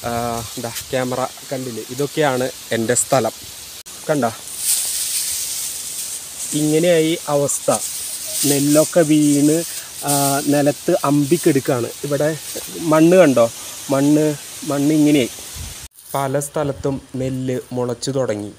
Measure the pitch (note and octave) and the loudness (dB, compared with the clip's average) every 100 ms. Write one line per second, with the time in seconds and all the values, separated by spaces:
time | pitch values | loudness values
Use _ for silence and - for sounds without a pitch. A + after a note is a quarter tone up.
0 | A#2+ A#2 A#2+ A#2 A2+ - A#2 - - C3 | -4 -4 -4 -4 -6 -10 -8 -10 -4 -4
1 | B2 B2+ B2+ - - C3 B2+ A2 G#2+ B2+ | -2 -2 -4 -8 -10 -8 -6 -10 -10 -6
2 | C#3+ - D3 B2+ B2+ - - A#2 A2+ B2 | -4 0 0 2 -2 -6 -6 -2 0 0
3 | - C3+ A2 - - - - - - - | 2 2 0 -6 -16 -16 -16 -18 -18 -12
4 | - D3+ A#2 - - - - - - - | -2 0 0 -4 -12 -8 -2 -2 -2 -4
5 | - - - - - - - - - - | -4 -4 -4 -6 -6 -8 -8 -10 -10 -10
6 | - - - - - D3+ D3+ D#3 F3 E3 | -10 -10 -14 -12 -4 0 2 4 4 4
7 | D#3+ E3+ - D3 C#3+ - - A2+ - - | 4 0 0 0 0 0 0 0 -2 -8
8 | - - - - C#3 C#3+ C#3+ D3+ D#3 F3+ | -8 -10 -8 -2 0 2 4 4 4 2
9 | D3+ D3+ D3 C#3+ D3 D#3+ E3 - - - | 4 4 6 6 4 4 -2 -10 -14 -8
10 | C#3+ C#3+ C#3 C#3 C#3+ D3 C#3+ C#3 - E3+ | -2 2 2 0 2 4 2 0 0 0
11 | C#3+ D3 C#3 E3 E3+ C3+ C#3+ B2+ A#2 - | 2 2 4 2 4 2 2 -2 -2 -6
12 | C#3+ C#3+ D3 D#3 - A#2 - - E3 D#3 | -4 0 0 -2 -10 -12 -10 -6 2 6
13 | D#3+ F#3 D#3 B2 A#2 - - - - C#3 | 8 8 8 6 4 0 -14 -14 -2 2
14 | C#3+ D3+ D#3 D3 - - - C#3 C#3+ D#3 | 4 4 2 -2 -10 -12 -4 0 2 4
15 | D3 D3 A#2 - - - - - - - | 6 4 2 -4 -14 -14 -14 -14 -20 -20
16 | - C#3 C3+ C#3+ D3 D#3+ C#3+ C3 C#3+ C3+ | -8 -4 -2 -2 -4 -4 -4 -4 -4 -4
17 | - B2+ C3 C3 C3 B2+ - B2 B2 A#2+ | -8 -6 -4 -4 -4 -6 -6 -4 -4 -4
18 | - C3+ A#2+ G#2 G#2 | -4 -2 -2 -4 -6